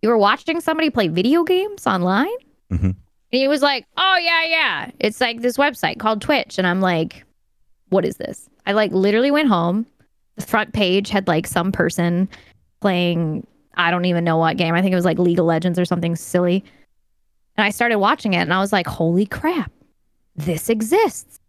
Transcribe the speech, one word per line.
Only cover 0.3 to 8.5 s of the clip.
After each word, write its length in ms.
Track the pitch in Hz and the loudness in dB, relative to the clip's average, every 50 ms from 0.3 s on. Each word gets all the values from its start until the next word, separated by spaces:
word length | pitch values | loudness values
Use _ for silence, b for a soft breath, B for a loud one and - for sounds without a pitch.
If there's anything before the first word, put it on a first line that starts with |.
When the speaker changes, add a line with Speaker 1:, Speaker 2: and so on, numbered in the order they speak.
| 226 294 - - 330 339 | 2 0 -2 -4 -4 -2
Speaker 1:
somebody 280 | 320 - 320 320 320 302 | -2 -2 -2 0 0 0
play 180 | - 240 208 165 | 0 0 0 0
video 360 | 160 175 185 240 285 339 339 | 0 0 2 2 2 2 2
games 420 | 320 370 370 381 415 403 392 - | 2 0 0 0 -4 -6 -6 -2
online? 420 | - 196 185 175 180 185 202 269 370 466 508 _ _ _ _ _ _ | -2 0 0 0 0 2 0 0 -2 -4 -8 _ _ _ _ _ _
Speaker 2:
Mm-hmm. 140 | 92 85 98 | -4 0 0
Speaker 1:
And 100 | 95 95 - - _ _ _ _ _ | -2 -2 -4 -12 _ _ _ _ _
he 180 | - 247 269 269 | -2 0 2 2
was 140 | 294 294 | 2 2
like, 240 | 262 285 277 247 202 _ _ - | 2 0 0 0 -6 _ _ -2
"Oh, 200 | 359 381 381 359 | 0 2 2 2
yeah, 220 | 339 339 339 330 330 | 2 2 2 2 0
yeah. 460 | 330 330 320 311 254 180 247 - - - - | 0 0 0 0 0 -2 -4 -6 -10 -8 -4
It's, 220 | - 208 208 - | -2 -2 0 0
like, 200 | 233 233 233 233 | -2 -2 -2 -2
this 160 | 233 247 - - | -4 -4 0 2
website 420 | 277 294 247 - - - - 226 | 0 0 0 -2 -4 -4 -4 -2
called 220 | 214 214 220 208 | -2 -2 -2 -2
Twitch." 360 | - - 302 262 - - - - | 0 0 0 0 0 -4 -4 -2
And 80 | 185 185 | 0 0
I'm 140 | 175 190 | 0 2
like, 420 | 190 185 175 160 165 - - - - _ _ _ _ _ _ _ _ _ _ _ _ _ | 2 2 2 0 -2 -4 -6 -16 -20 _ _ _ _ _ _ _ _ _ _ _ _ _
"What 140 | 185 196 - | 0 0 0
is 120 | - - - | 0 -4 -6
this?" 320 | - - - - - _ | -10 -12 -12 -12 -18 _